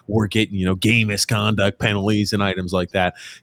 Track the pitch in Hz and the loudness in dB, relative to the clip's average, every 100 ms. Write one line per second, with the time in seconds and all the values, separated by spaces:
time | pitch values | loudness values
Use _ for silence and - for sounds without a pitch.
0 | - 110 104 110 101 98 92 92 107 117 | -2 0 0 0 0 0 0 2 2 2
1 | 107 101 - 107 107 101 101 - 113 101 | 2 -2 -2 0 0 2 0 0 -2 0
2 | 101 104 101 107 98 92 90 92 90 98 | 2 2 0 0 -2 -2 -2 -2 -2 0
3 | 90 - - - | 0 -2 -18 -4